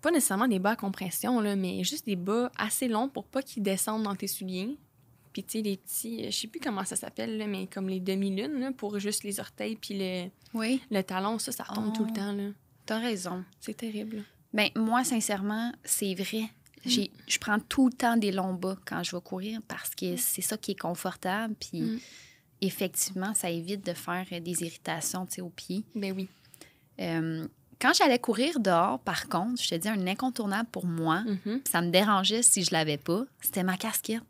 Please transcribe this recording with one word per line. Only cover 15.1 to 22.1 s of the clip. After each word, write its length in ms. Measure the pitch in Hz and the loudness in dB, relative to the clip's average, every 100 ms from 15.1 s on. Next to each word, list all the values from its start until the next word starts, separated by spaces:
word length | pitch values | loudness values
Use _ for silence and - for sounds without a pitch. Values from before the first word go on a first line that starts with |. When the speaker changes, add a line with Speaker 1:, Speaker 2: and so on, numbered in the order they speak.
| 233 214 202 196 214 233 - | 2 2 0 0 0 -2 -6
Speaker 2:
c'est 300 | - - 202 | -2 0 2
vrai. 300 | 180 190 220 220 - - - 254 | 0 -2 -2 -4 -8 -20 -12 2
J'ai, 200 | 247 202 | 2 2
Speaker 1:
Mm. 80 | - - | -4 -2
Speaker 2:
je 100 | - | -2
prends 200 | - 208 | 2 0
tout 280 | 214 - 262 | 2 4 4
le 60 | |
temps 220 | 240 247 233 | 6 4 4
des 160 | 208 | 4
longs 220 | 190 190 | 2 0
bas 240 | 185 185 190 - | -2 -2 -4 -6
quand 180 | 170 | -4
je 120 | 175 175 | -4 -6
vais 60 | |
courir 380 | 175 185 196 220 - | -6 -8 -6 -8 -8
parce 280 | - - - | -8 -8 -4
que 180 | 185 | -4
Speaker 1:
Mm. 40 | 175 | 0
Speaker 2:
c'est 240 | - - | 0 0
ça 140 | 185 214 | -2 -4
qui 140 | - | -4
est 80 | 190 | -4
confortable, 760 | 170 175 185 180 185 196 226 208 | -2 -2 -4 -4 -2 -2 -2 -6
puis 220 | - - | -6 -2
Speaker 1:
Mm. 180 | 226 226 - | -2 -2 -8